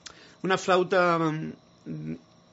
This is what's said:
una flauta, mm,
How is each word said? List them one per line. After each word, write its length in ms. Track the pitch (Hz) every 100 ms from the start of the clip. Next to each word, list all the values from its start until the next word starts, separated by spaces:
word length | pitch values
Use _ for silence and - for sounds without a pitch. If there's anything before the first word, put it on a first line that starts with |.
| - - - -
una 160 | 180 185
flauta, 580 | - 180 175 190 175 165
mm, 1000 | 160 156 156 - _ _ 151 - 78 82 _ _ _